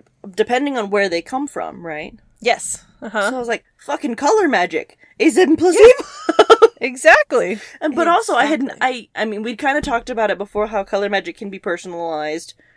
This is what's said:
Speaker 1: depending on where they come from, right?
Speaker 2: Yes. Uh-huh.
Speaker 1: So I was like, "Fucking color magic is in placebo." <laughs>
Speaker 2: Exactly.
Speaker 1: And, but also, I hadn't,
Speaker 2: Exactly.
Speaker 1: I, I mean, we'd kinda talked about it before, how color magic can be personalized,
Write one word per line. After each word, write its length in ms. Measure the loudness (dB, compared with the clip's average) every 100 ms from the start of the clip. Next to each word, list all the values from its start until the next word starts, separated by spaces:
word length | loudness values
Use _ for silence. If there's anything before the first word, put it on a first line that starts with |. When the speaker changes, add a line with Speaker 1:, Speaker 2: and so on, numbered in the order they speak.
| -18 _ -14
Speaker 1:
depending 480 | -4 -2 -2 -2 -4
on 120 | -4
where 180 | -2 -2
they 120 | -4
come 280 | -6 -8 -8
from, 360 | -8 -10 -10
right? 360 | -12 -12 -14 -18 _ _
Speaker 2:
Yes. 460 | -4 -4 -6 -14 -16 _
Uh-huh. 280 | -10 -4 -4
Speaker 1:
So 40 | -4
I 20 |
was 80 | -6
like, 160 | -6 -8 _
"Fucking 360 | -10 -8 -6
color 320 | -2 0 2 2
magic 500 | 0 -2 -4 -8 _ _ 0
is 180 | 2 4
in 200 | 4 4
placebo." 480 | 4 8 10 8 2 -8 -2 2
<laughs> 400 | 6 6 6 2
Speaker 2:
Exactly. 800 | -6 0 6 6 4 0 -2 -6 -10 -8
Speaker 1:
And, 140 | -6
but 140 | -2 2
also, 260 | 2 2
I 120 | 0 0
hadn't, 240 | 0 -4
Speaker 2:
Exactly. 380 | -4 -4 -4 -10
Speaker 1:
I, 80 | -8
I 20 |
mean, 180 | -6 -6
we'd 160 | -8 -4
kinda 220 | -2 -2
talked 300 | -2 -6 -6
about 200 | -4 -2
it 80 | -4
before, 280 | -6 -6 -4
how 140 | -4
color 240 | -4 -4 -2
magic 280 | -4 -6 -12
can 140 | -14
be 80 | -10
personalized, 960 | -8 -8 -8 -10 -8 -6 -6 -8 -12 -20 _